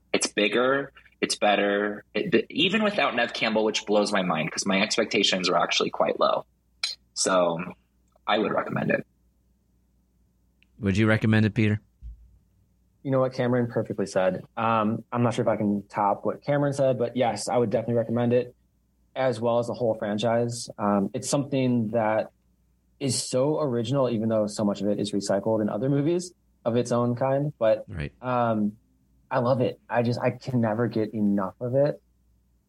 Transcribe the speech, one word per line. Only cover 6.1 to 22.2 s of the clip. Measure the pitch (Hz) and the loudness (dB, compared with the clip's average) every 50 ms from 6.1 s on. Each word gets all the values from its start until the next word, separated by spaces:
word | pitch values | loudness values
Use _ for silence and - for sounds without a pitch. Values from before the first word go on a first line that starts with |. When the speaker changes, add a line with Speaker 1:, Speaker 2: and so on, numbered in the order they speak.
| - - | 2 2
Speaker 1:
low. | - 67 - - - - _ _ _ _ _ _ - - - - _ _ _ | 2 2 2 -2 -4 -8 _ _ _ _ _ _ -10 -10 -10 -14 _ _ _
So | - - 95 95 92 87 85 82 82 90 90 - - _ _ _ _ _ _ _ _ _ | -4 0 2 2 4 4 2 0 -2 -6 -10 -12 -16 _ _ _ _ _ _ _ _ _
I | - 104 110 | -2 0 0
would | 104 85 | 0 0
recommend | 82 87 - - - - - - | 0 -2 -2 -4 -4 -4 0 0
it. | - - - - _ _ _ _ _ _ _ _ _ _ _ _ _ _ _ _ _ _ _ _ _ _ _ _ _ _ _ _ _ _ _ _ _ - | -2 -2 -4 -8 _ _ _ _ _ _ _ _ _ _ _ _ _ _ _ _ _ _ _ _ _ _ _ _ _ _ _ _ _ _ _ _ _ -4
Speaker 2:
Would | - 98 95 | -2 0 2
you | 101 110 | 4 4
recommend | 107 110 104 - 113 110 107 107 | 4 4 4 4 4 4 4 4
it, | 104 - | 2 2
Peter? | - 110 107 107 107 - _ _ _ - - - - - - - _ _ _ _ _ _ _ _ _ _ _ _ _ - | 2 2 2 0 -2 -4 _ _ _ -16 -16 -16 -18 -20 -20 -20 _ _ _ _ _ _ _ _ _ _ _ _ _ -4
Speaker 3:
You | 143 | 0
know | 135 131 | 2 2
what | 127 131 131 | 2 0 0
Cameron | - 123 120 127 123 120 | 0 0 2 2 2 0
perfectly | 117 - 117 107 - 104 - 98 | 0 -2 -2 -2 -2 -4 -4 -4
said. | 92 - 95 92 92 92 - - - _ | -2 0 2 2 2 0 -2 -6 -10 _
Um, | 117 113 113 113 110 107 107 113 110 - _ 123 | -2 0 2 2 2 2 0 -2 -4 -6 _ -2
I'm | 120 120 | 0 0
not | 117 107 | 0 0
sure | - 117 | 0 0
if | 113 | 0
I | 110 | 0
can | 104 110 101 101 101 95 | 0 0 0 0 -2 -4
top | - - 117 104 101 104 - - | -6 -2 0 2 2 2 0 -2
what | 110 92 - - | -4 -6 -4 -4
Cameron | - 143 143 143 143 131 | -2 -2 0 0 -2 0
said, | 143 135 131 127 | 0 2 2 2
but | 113 120 117 - | 0 -2 -2 0
yes, | 123 127 117 107 104 - | 0 0 0 0 -2 -4
I | - 110 | -2 0
would | 123 120 104 | 0 2 2
definitely | 98 117 110 - 117 | 0 -2 0 0 0
recommend | 117 113 - 117 120 120 120 120 | 0 0 0 0 0 2 2 2
it, | 123 123 - - _ _ _ _ _ _ _ _ _ _ _ - | 2 0 -2 -8 _ _ _ _ _ _ _ _ _ _ _ -6
as | 135 131 131 120 113 | -2 -2 -2 -2 0
well | 117 120 117 120 | 0 0 2 0
as | 120 | 0
the | 117 107 | -2 -4
whole | - 123 113 110 | -2 -2 -2 -2
franchise. | - 113 104 104 104 117 117 113 117 120 120 117 - - - - | -2 -2 -4 -2 -2 0 0 2 0 0 -2 -4 -8 -10 -12 -6
Um, | - 110 101 101 101 98 98 - | -2 0 2 2 2 0 -2 -4
it's | 123 - - | -6 -2 0
something | - 143 135 131 139 135 131 127 123 120 110 104 | 0 0 0 0 0 0 2 2 2 2 0 0
that | 110 117 110 107 110 110 | 0 0 2 2 2 0